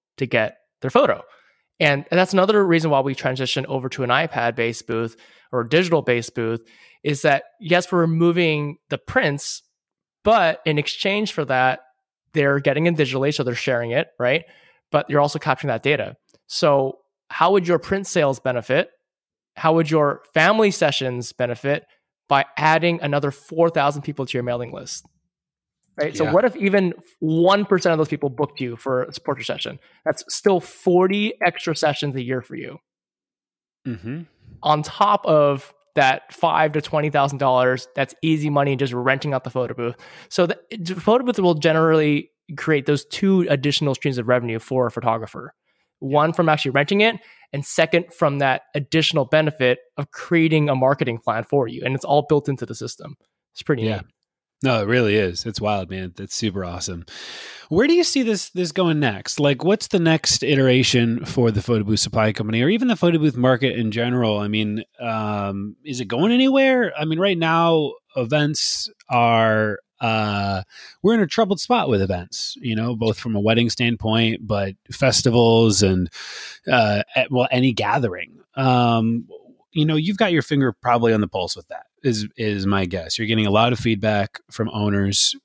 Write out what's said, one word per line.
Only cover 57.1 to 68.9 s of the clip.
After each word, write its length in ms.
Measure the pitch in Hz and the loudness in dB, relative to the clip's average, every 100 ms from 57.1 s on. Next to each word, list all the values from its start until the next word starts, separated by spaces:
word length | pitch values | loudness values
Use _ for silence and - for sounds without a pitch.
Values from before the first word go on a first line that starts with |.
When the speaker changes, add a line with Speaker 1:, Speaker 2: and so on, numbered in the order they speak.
| - - - - - - | -18 -18 -18 -18 -18 -4
Speaker 2:
Where 180 | 160 285 | 0 2
do 80 | |
you 100 | 349 | 2
see 180 | 330 277 | 2 0
this, 280 | 226 208 - | 0 -2 -4
this 220 | 175 175 | -6 -4
going 260 | 190 175 156 | 0 0 2
next? 400 | 131 101 - - | 0 -2 -8 0
Like, 240 | 143 127 | 2 2
what's 240 | 160 208 - | 0 0 0
the 100 | 190 | 2
next 440 | 165 160 - - | 4 2 2 -2
iteration 840 | 127 139 131 127 120 123 117 117 | 2 4 6 4 4 4 2 0
for 260 | - - 120 | -4 0 2
the 120 | 101 | 0
photo 220 | - 113 | 0 0
booth 160 | 104 104 | 2 0
supply 320 | - 113 107 | 0 0 0
company 300 | 98 107 113 | 0 -2 0
or 60 | 135 | 2
even 200 | 214 247 | 2 0
the 80 | 214 | 2
photo 220 | 175 165 | 2 4
booth 180 | 151 120 | 2 2
market 420 | 127 123 127 110 | 2 4 0 0
in 120 | 110 | -2
general? 480 | 110 120 123 113 104 | -2 -2 0 2 0
I 100 | 101 | 0
mean, 360 | 107 107 107 - - | 0 -2 -4 -8 -10
um, 800 | 120 110 107 104 101 98 104 - | -6 -4 -4 -4 -4 -6 -10 -12
is 160 | 151 123 | -12 -8
it 80 | 104 | -4
going 240 | - 202 | 0 2
anywhere? 600 | 247 269 269 269 254 214 151 | 4 4 4 2 2 -2 -2
I 60 | |
mean, 140 | 156 160 | -4 0
right 200 | 196 175 | 0 0
now, 540 | 165 165 170 160 143 - _ 135 | 0 2 4 2 0 -6 _ -6
events 720 | 117 147 147 143 - - - | -2 0 0 -2 -4 -4 -8